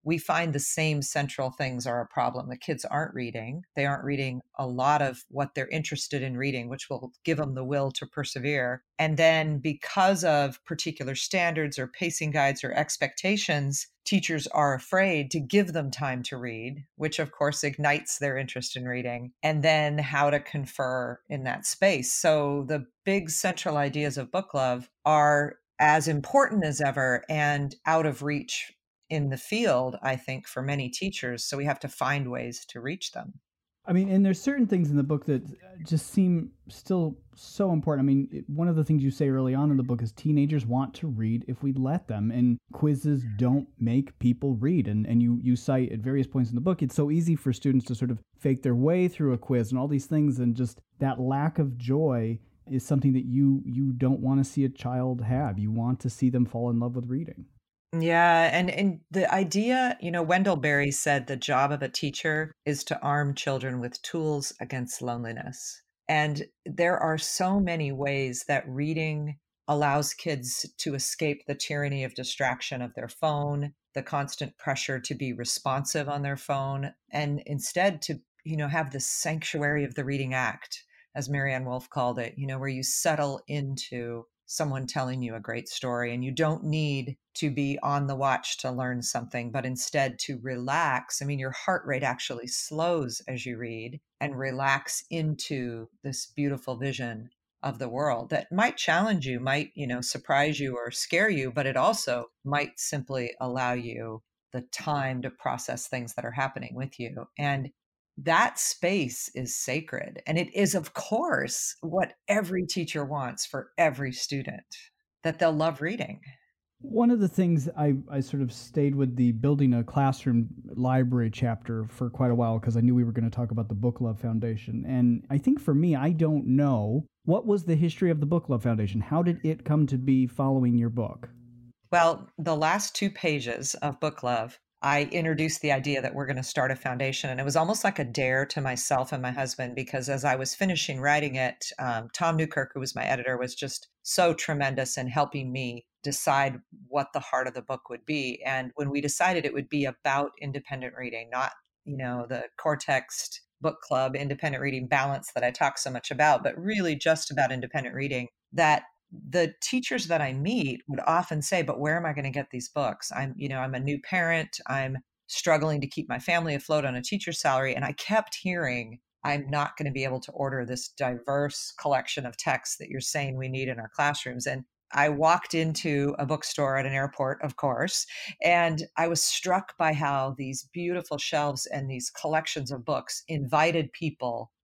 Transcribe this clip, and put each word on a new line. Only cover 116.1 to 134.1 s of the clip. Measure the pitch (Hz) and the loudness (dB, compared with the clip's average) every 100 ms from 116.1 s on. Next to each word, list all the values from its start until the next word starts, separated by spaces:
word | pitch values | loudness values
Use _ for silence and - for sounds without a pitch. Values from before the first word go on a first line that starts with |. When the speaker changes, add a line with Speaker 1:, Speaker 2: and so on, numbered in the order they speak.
| - 139 - _ _ _ _ | -10 -16 -20 _ _ _ _
Speaker 2:
One | - 220 240 | -2 4 4
of | 240 | 6
the | 190 | 4
things | - 180 165 143 160 | 4 4 4 0 0
I, | 151 135 - | 2 2 0
I | 139 | -4
sort | 131 143 | -2 -2
of | 127 | -2
stayed | - - 160 143 | -4 -4 0 2
with | 139 131 123 | 2 0 4
the | 123 | 4
building | 110 135 143 135 | 4 2 6 6
a | 120 | 4
classroom | 117 143 139 135 135 117 113 - - | 2 2 2 2 2 4 2 -6 -10
library | - 127 131 123 123 113 | -2 4 4 4 4 2
chapter | - 123 110 - 113 | 2 0 0 -4 -4
for | 110 - 123 | -4 -4 -4
quite | - 123 | 2 4
a | |
while, | 120 117 113 | 6 4 2
'cause | 120 117 | 2 4
I | |
knew | 120 | 6
we | 123 | 6
were | 117 | 4
gonna | 117 113 | 2 0
talk | 123 117 | 0 -2
about | 113 110 | -2 -2
the | |
Book | 104 120 117 | 0 0 0
Love | 120 107 | -2 -2
Foundation. | 117 113 113 110 - 113 - | 0 0 0 -4 -4 -6 0
And | 127 120 117 - | 4 6 4 2
I | 143 | 2
think | 254 277 | 4 2
for | - | 4
me, | 143 175 143 | 4 4 4
I | 147 | 2
don't | 160 160 147 123 | 4 4 2 4
know, | 131 143 120 104 131 - _ | 4 6 4 2 0 -2 _
what | - 180 226 | 2 2 4
was | 202 | 2
the | 165 160 | 4 4
history | 170 - 180 | 2 4 2
of | 160 | 4
the | 147 | 2
Book | 170 151 | 2 2
Love | 123 | 0
Foundation? | 123 110 101 104 | 2 2 2 0
How | - 156 | 0 2
did | 175 170 | 2 2
it | 156 160 | -2 -2
come | - 151 139 | 2 2 4
to | 131 | 2
be | 131 131 127 | 4 4 4
following | - 135 135 123 120 | 2 2 4 4 4
your | 117 | 2
book? | 117 107 - - - - - - _ _ | 0 -4 -6 -16 -20 -20 -20 -20 _ _
Speaker 1:
Well, | 175 165 160 - - | 6 6 4 -8 -6
the | 165 151 | -2 2
last | 156 196 - | 2 2 -2
two | - 202 | -2 -2
pages | 202 170 147 117 117 131 - | 0 0 0 -2 -4 -4 -4
of | 147 127 | -4 -2
Book | 156 | -6